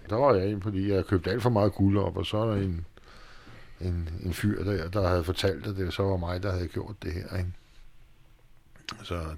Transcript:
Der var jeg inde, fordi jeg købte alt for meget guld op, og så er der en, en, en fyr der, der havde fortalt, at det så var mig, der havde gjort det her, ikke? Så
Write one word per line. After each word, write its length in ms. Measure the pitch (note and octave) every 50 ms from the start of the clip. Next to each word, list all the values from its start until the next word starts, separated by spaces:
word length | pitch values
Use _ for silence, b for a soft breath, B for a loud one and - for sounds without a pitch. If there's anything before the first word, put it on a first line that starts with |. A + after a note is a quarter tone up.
| - -
Der 60 | G#2
var 180 | A#2 C#3 C#3+ A#2
jeg 160 | F#2+ F#2 G2+
inde, 120 | G#2+ G2+
fordi 300 | F#2 G#2+ G2+ F#2+ G2 G2+
jeg 140 | G2 F#2+ F2
købte 260 | - G#2 F2+ D#2+ F#2
alt 100 | G2 A#2+
for 80 | G#2+ B2
meget 240 | A#2 G2+ G2+ G2+ -
guld 240 | - G2 G2 G2 G2+
op, 200 | F#2+ F2+ E2+ F#2+
og 80 | F2+
så 120 | - - F2+
er 80 | A2+
der 100 | A2+ G#2
en, 300 | G2+ G2 F#2+ F2 E2 E2 - - B B B B B B B B B B B B B B B B -
en, 280 | F2 F2+ F2 E2+ E2+ E2 E2 E2+ -
en 100 | F2+ E2+
fyr 300 | - - G#2 - - E2+
der, 260 | G2+ G#2 F2 D#2+ F2
der 180 | F#2 G#2 F#2+ F2+
havde 160 | F2+ F2 E2
fortalt, 440 | F2+ F#2 - - G2 F2+ C#2 - G#2+
at 80 | G2
det 180 | F#2+ F#2 F2 -
så 100 | - G2
var 140 | G2 F#2+ F2+
mig, 260 | E2+ E2+ F2+ F2+ F#2+
der 80 | G2+
havde 160 | F#2 F2+ F2+ F2+
gjort 280 | - - - - G#2 - -
det 100 | - E2
her, 240 | F#2 - - F#2 F#2
ikke? 160 | F2+ F2+ F2+ b b b b b b b b - - - - - - - - - - - - - - - - - - - - - A2
Så 320 | - F2 E2+ D#2+ D#2 D#2+